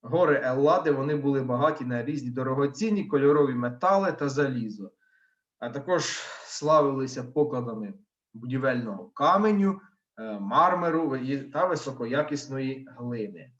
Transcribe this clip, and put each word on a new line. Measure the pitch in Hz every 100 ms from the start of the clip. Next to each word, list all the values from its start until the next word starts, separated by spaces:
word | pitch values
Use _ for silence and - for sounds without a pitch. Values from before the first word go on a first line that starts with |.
Гори | - 165 165 143
Еллади, | 127 127 147 180 160
вони | 135 139 151
були | 139 135
багаті | 123 123 151 - 123
на | 120 123
різні | 151 123
дорогоцінні | 123 131 135 143 - 220 202 -
кольорові | 143 143 147 139
метали | 123 123 123 180 196 190
та | - 143
залізо, | 131 139 127 110 101 98 _ _ _ _ _ _ _
а | -
також | 143 135 175 - - - -
славилися | - - 147 156 143 135 131 135
покладами | 123 151 147 127 117 110 101 98 _ _ _
будівельного | 113 123 131 131 123 113 98 -
каменю, | - 147 190 214 208 196 190 - _ _ -
е, | 110 104
мармуру | 98 131 175 180 170 160 156 131
і, | 127 139
та | - 147 180
високоякісної | 160 143 127 117 139 151 147 139 135 131 131 - -
глини. | 120 120 104 87 76